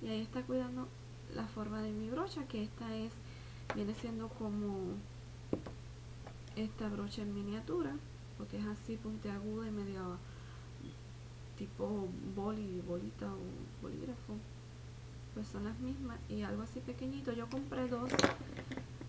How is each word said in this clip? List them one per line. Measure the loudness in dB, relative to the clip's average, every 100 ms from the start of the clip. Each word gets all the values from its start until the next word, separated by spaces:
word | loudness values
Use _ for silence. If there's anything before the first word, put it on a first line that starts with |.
y | 0
ahí | 2
está | 2 0
cuidando | 4 4 4 0 -4 -6 -10 -8 -4
la | -2 -2
forma | 0 0 2
de | 2
mi | 2 2
brocha, | 2 2 0 0
que | 2
esta | 0 0 0 0
es, | 0 -4 -8 -8 -8 -4 0
viene | 2 2 2
siendo | 0 0 -2
como | 0 2 4 4 4 2 0 -4 -8 -8 -8 -2 -2 -2 -6 -8 -8 -8 -8 -8 -8 -4 0
esta | 0 2 0
brocha | 2 0 0
en | 0
miniatura, | 0 0 0 4 4 4 0 -4 -8 -8 -6
porque | -2 0
es | 0
así | 0 -2 -2
puntiaguda | -2 -2 0 0 0 0 0
y |
media | 0 0 0 0 -2 -4 -8 -8 -8 -8 -6 -6 -8 -8 -8 -8 -8 -6 -4
tipo | -4 0 2 4 2 0 0 2
boli, | 2 2 0 0 2
bolita | 0 0 -2 -2
o | -2 -4 -4 -6 -6
bolígrafo. | -4 -2 -2 -2 -2 -4 -4 -8 -8 -8 -8 -8 -8 -8 -4
Pues | -2 -2
son | 0
las | 0 2
mismas | 2 2 0 -2 0
y | 2
algo | 2 2
así | 0 -2
pequeñito. | -2 0 0 2 2
Yo | 2 2
compré | 0 2 2 4
dos | 4 6 8 8 6 -2 -4 -4 -4 -4 -6